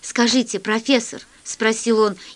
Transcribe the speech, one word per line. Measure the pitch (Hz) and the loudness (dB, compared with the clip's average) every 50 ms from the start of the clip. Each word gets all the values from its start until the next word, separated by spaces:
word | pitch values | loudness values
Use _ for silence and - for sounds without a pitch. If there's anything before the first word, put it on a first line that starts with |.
Скажите, | - - - - 233 233 226 262 233 233 - 190 | -14 -8 0 0 2 2 2 2 0 0 -4 -8
профессор, | 190 214 214 226 226 - 277 247 226 - - 120 - _ _ - _ | -2 -2 -2 -2 2 2 2 2 2 -2 -14 -16 -18 _ _ -20 _
спросил | - - - 226 220 220 220 - 233 226 220 | -16 -8 -2 0 0 0 0 0 0 2 4
он, | 214 208 196 - - - - | 4 2 0 -4 -14 -20 -6